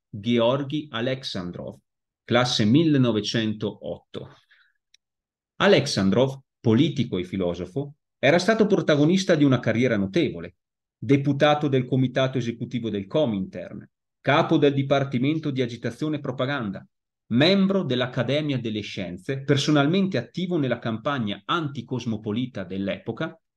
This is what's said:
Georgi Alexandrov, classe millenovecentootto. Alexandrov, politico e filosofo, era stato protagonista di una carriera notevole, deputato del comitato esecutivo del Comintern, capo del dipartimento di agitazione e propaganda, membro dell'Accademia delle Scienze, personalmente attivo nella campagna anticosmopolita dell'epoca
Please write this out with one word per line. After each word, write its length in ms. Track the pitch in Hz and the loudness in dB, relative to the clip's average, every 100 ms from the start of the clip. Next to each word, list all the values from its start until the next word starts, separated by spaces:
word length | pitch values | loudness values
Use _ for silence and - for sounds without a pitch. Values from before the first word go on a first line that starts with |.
| _ | _
Georgi 800 | 104 110 117 117 139 139 151 - | -8 0 2 2 2 -2 -8 -6
Alexandrov, 920 | 113 123 131 - 98 87 80 64 - _ _ _ _ | -6 -6 -6 -8 -8 -8 -10 -14 -16 _ _ _ _
classe 400 | - 117 127 - | 0 2 2 2
millenovecentootto. 1700 | 107 143 165 143 120 107 - 120 110 107 107 - - 90 _ - 135 - _ _ _ _ _ _ _ _ _ _ _ - | 4 6 6 4 4 2 -2 -2 -2 -4 -6 -6 -10 -12 _ -16 -16 -20 _ _ _ _ _ _ _ _ _ _ _ 0
Alexandrov, 840 | 196 170 131 - 98 113 135 - _ _ | 4 4 4 2 2 4 2 -2 _ _
politico 580 | 120 113 156 135 101 92 | 4 4 4 0 -2 -4
e 60 | |
filosofo, 720 | 90 95 87 85 85 139 147 - _ _ | -4 -4 -2 -4 -6 -8 -8 -12 _ _
era 180 | 127 165 | 2 4
stato 300 | - 226 202 | 4 2 2
protagonista 680 | 190 117 143 151 190 190 | 2 2 4 4 2 2
di 100 | 156 | 4
una 160 | 143 123 | 4 4
carriera 380 | 120 110 127 107 | 0 0 2 0
notevole, 600 | 95 170 120 85 85 - _ _ _ _ | 0 0 -2 -4 -12 -18 _ _ _ _
deputato 720 | 113 139 139 139 151 147 143 | 2 2 2 2 2 2 2
del 180 | 127 123 | 0 0
comitato 520 | 131 127 135 131 131 | 0 0 0 -2 -2
esecutivo 540 | 113 113 120 123 113 | -4 -6 -6 -6 -4
del 160 | 101 98 | -6 -2
Comintern, 800 | 151 135 98 90 90 87 - - _ _ _ | 0 0 -2 -6 -8 -12 -14 -18 _ _ _
capo 360 | 131 147 170 160 | 0 2 2 4
del 160 | 143 135 | 4 2
dipartimento 760 | 139 139 135 123 135 160 156 | 0 0 0 -2 -2 -2 -4
di 140 | 131 | -4
agitazione 540 | 120 117 120 - 156 147 | -4 -6 -8 -6 -6 -4
e 40 | |
propaganda, 640 | 139 131 131 143 104 95 - _ _ _ - | -6 -6 -4 -4 -6 -8 -14 _ _ _ -2
membro 580 | 117 165 196 190 190 | 2 4 4 2 2
dell'Accademia 760 | 147 123 123 131 117 147 151 127 | 0 -2 -2 -2 -2 -2 -2 -4
delle 220 | 110 107 | -4 -6
Scienze, 600 | 101 - 87 90 - 135 | -8 -8 -8 -8 -8 -4
personalmente 760 | 135 139 - 151 143 190 190 123 | 0 0 4 2 4 2 0 -2
attivo 400 | - - 175 175 | -4 -6 -2 0
nella 200 | 131 117 | 0 -2
campagna 640 | 117 110 147 139 104 - | -4 -4 -4 -4 -4 -6
anticosmopolita 1200 | - 170 147 127 - 123 113 104 107 107 127 101 | -4 -4 -4 -8 -8 -6 -4 -4 -4 -4 -4 -6
dell'epoca 760 | 90 95 98 87 - 110 165 - _ | -8 -4 -4 -4 -8 -6 -8 -10 _